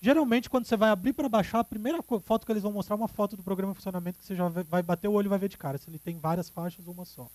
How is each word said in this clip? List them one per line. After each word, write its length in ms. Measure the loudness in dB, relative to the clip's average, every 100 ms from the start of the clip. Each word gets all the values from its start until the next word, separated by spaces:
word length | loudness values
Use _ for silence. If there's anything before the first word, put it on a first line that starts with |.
Geralmente, 480 | 6 4 6 2 2
quando 160 | -2 2
você 100 | 4
vai 140 | 4
abrir 240 | 4 2
pra 160 | 0 2
baixar, 300 | 2 2 0
a 40 |
primeira 400 | -2 -2 -2 -2
co-, 160 | 0 -4
foto 260 | 0 0 2
que 60 |
eles 120 | -2
vão 80 | -2
mostrar 240 | -4 -4 -2
é 40 |
uma 80 | -2
foto 300 | -2 -2 -2
do 60 |
programa 280 | -6 -4 -2
em 40 | -4
funcionamento, 440 | -6 -6 -6 -8
que 60 | -8
você 100 | -2
já 140 | 0
vai, 140 | 0
vai 200 | -2 -2
bater 240 | 0 0 2
o 60 |
olho 140 | 2 2
e 20 |
vai 100 | 0
ver 100 | -2
de 80 | -4
cara 200 | -6 -6
se 120 | -8
ele 80 | -12
tem 220 | -8 -4
várias 300 | -2 -2 -2
faixas 360 | -6 -8 -8 -16
ou 80 |
uma 120 | -14 -16
só. 220 | -16 -18